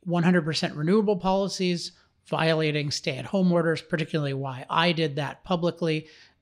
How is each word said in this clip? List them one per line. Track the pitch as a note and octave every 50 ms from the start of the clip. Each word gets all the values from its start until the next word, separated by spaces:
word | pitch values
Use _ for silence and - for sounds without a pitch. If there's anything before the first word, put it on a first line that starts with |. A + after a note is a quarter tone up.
| -
one | F3+ E3+ F3 E3
hundred | F#3 F3+ F3 D3
percent | D#3+ D3 - F3+ - -
renewable | D3 D3+ E3+ G3+ A3 G3+ G#3 G3+
policies, | F3+ F#3 F#3+ F#3+ G3 G3+ F#3+ - - F#3 F3+ F3 D#3+ - - _ _ _ _ _ _ _
violating | - D#3+ D3 D#3+ D#3+ D#3+ D#3 D#3 D3+ D3 D3+ C#3+ D3
stay-at-home | - - - E3 C3 C3 B2 - - F#3+ F#3 F3+
orders, | E3+ E3+ D#3+ E3 D#3 D3+
particularly | - - F3+ D#3 D#3+ - - D3+ D3 C#3 C3+
why | C3+ C#3 C3+ B2+ B2+ C#3 -
I | D#3+ E3 E3 F3 D#3+
did | D#3+ D#3+ D3 C#3
that | D3+ C#3 C#3 - - -
publicly, | - F#3 E3 F3 E3+ E3+ - F3 D#3+ D#3 D#3 D#3 - - - - _ _ -